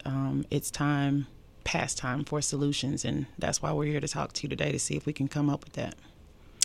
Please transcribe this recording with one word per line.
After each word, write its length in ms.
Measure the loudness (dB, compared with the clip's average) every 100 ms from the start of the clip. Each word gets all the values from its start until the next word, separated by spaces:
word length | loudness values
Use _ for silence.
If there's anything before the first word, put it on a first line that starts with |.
| 2
um, 400 | 0 2 0 0
it's 180 | 0 0
time, 560 | 0 2 4 4 4 2 -6 -20 -10
past 340 | -2 0 0 -2
time 260 | -2 -2
for 160 | -2 -2
solutions, 640 | 0 2 2 2 0 0
and 220 | 0 0 -2 -2
that's 240 | -2 0
why 80 | 0
we're 140 | 0 0
here 140 | 0
to 80 | -2
talk 260 | -2 -4
to 100 | -4
you 60 | -4
today 220 | 0 0
to 60 | 0
see 180 | 0 -2
if 120 | -2
we 40 |
can 160 | -2 0
come 220 | 2 2
up 160 | 2 -2
with 80 |
that. 220 | -6 -6 -8 -16 -20 -20 -20 -20 -4